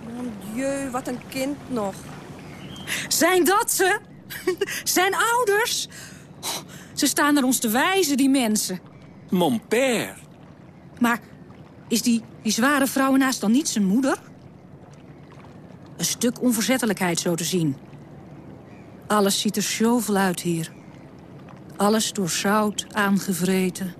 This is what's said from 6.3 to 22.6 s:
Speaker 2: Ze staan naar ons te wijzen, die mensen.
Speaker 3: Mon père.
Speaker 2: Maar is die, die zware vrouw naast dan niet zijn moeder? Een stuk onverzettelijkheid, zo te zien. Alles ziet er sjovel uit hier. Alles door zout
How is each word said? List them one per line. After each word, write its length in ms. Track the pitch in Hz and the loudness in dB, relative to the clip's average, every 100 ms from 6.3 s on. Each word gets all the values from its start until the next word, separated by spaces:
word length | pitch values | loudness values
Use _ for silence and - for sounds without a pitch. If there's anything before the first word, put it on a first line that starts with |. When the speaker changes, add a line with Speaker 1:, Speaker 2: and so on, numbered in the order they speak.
| - - - - - - | -14 -10 -10 -12 -18 -12
Speaker 2:
Ze 120 | - 285 | -2 0
staan 280 | - 294 | 2 4
naar 100 | 294 | 4
ons 140 | 254 247 | 4 0
te 100 | 240 | 0
wijzen, 480 | 233 330 392 320 277 | 2 2 2 2 4
die 120 | 269 | 4
mensen. 520 | 269 233 214 - 180 - - - - - | 4 2 0 -2 -8 -10 -20 -20 -20 -2
Speaker 3:
Mon 300 | 180 170 113 - | 2 2 2 0
père. 460 | 220 262 220 98 - - - - - - - - - | 0 2 0 -4 -10 -20 -20 -20 -20 -20 -20 -20 0
Speaker 2:
Maar 220 | 240 233 - - - - - - - | 0 0 -6 -20 -20 -20 -20 -20 -4
is 140 | - | 0
die, 200 | 247 233 - - | 2 0 -2 -6
die 100 | 220 | -4
zware 340 | 208 262 285 269 | 2 2 4 2
vrouw 300 | 269 269 269 | 2 4 4
naast 240 | 269 - | 4 2
dan 100 | 196 | 2
niet 180 | 240 330 | 2 2
zijn 160 | 220 | 0
moeder? 340 | 190 220 269 381 - - - - - - - - - - - - - - - - - - | 2 4 2 0 -4 -20 -20 -20 -20 -20 -20 -20 -20 -20 -20 -20 -20 -20 -20 -20 -20 -6
Een 80 | |
stuk 380 | 175 - 240 - | -4 0 -2 0
onverzettelijkheid, 760 | 247 226 202 254 226 190 185 165 | 0 0 0 0 0 0 0 0
zo 160 | 180 | 0
te 100 | 165 | -2
zien. 320 | 160 180 160 135 - - - - - - - - - - - - - | 0 0 0 -2 -10 -20 -20 -20 -20 -20 -18 -20 -20 -20 -20 -20 -2
Alles 340 | 214 196 - | 2 2 2
ziet 160 | 214 196 | 0 -2
er 60 | |
sjovel 540 | 190 - 220 247 208 196 | -4 0 2 2 2 2
uit 240 | 196 170 | 2 0
hier. 320 | 175 165 160 - - - - - - - - - - - | -2 -2 -4 -12 -20 -20 -20 -20 -20 -20 -20 -20 -18 0
Alles 360 | 202 220 - | 2 2 0
door 160 | 208 180 | -2 -2
zout 580 | - 202 214 | 0 2 2